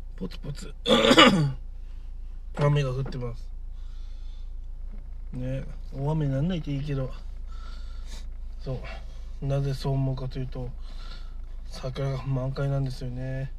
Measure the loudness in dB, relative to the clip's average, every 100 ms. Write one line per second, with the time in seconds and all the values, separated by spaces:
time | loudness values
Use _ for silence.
0 | -8 -6 -6 -6 -6 -6 -8 -2 4 8
1 | 10 12 12 10 4 0 -6 -8 -8 -8
2 | -8 -8 -8 -8 -6 4 6 6 4 0
3 | -2 -2 -4 -6 -6 -8 -8 -6 -8 -6
4 | -8 -6 -6 -6 -6 -6 -6 -6 -6 -8
5 | -8 -8 -6 -4 -2 -4 -4 -8 -6 -2
6 | 2 2 4 4 2 0 0 0 0 0
7 | -2 -4 -6 -6 -6 -6 -6 -6 -6 -6
8 | -6 -6 -6 -6 -6 -6 -4 -4 -6 -8
9 | -8 -8 -8 -4 0 2 2 0 2 2
10 | 2 0 -2 -2 -4 -4 -4 -4 -6 -6
11 | -6 -8 -8 -8 -6 -8 -8 -6 -4 -2
12 | 0 0 0 0 0 0 2 2 0 -2
13 | -4 -4 -2 -2 -4